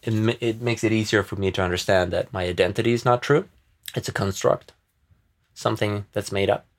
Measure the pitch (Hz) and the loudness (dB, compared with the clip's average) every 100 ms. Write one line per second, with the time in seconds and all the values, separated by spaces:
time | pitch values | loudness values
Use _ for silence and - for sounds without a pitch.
0 | - 110 110 117 120 113 120 113 110 110 | -2 0 0 0 -2 -2 -2 0 0 0
1 | 107 107 98 98 95 95 92 90 - 95 | 2 2 0 -2 -2 0 0 0 2 2
2 | 90 87 - 98 90 90 90 98 113 117 | 2 -2 -4 -4 -4 0 0 2 0 0
3 | 123 123 - 147 190 _ _ _ - - | 2 2 4 0 0 _ _ _ -10 -10
4 | - - 98 95 - - - _ _ _ | -6 -4 -4 0 0 0 -2 _ _ _
5 | _ _ _ _ _ - 117 113 104 104 | _ _ _ _ _ -6 -4 0 -2 -2
6 | 101 - 101 98 98 101 - | -4 -6 -4 -2 0 0 -2